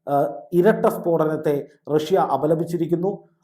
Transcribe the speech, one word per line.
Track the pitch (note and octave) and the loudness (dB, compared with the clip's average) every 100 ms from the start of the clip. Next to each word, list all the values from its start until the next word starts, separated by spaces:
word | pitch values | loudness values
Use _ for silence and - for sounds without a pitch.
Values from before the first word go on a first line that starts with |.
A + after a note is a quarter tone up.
| - | -2
ആ, | C#3+ D3+ - - | 0 0 -6 -2
ഇരട്ട | E3+ F#3+ A3 A3 | 2 4 4 2
സ്ഫോടനത്തെ | - F3 D#3+ D#3 D3+ D#3 C#3+ - _ - | 0 0 0 0 -2 -2 -2 -4 _ -2
റഷ്യ | D3+ D#3 F#3 | -2 2 0
അപലപിച്ചിരിക്കുന്നു. | D#3 C3+ D3+ E3 E3+ E3+ E3 E3 F#3+ - _ _ | 2 0 0 0 -2 -4 -2 -2 -4 -6 _ _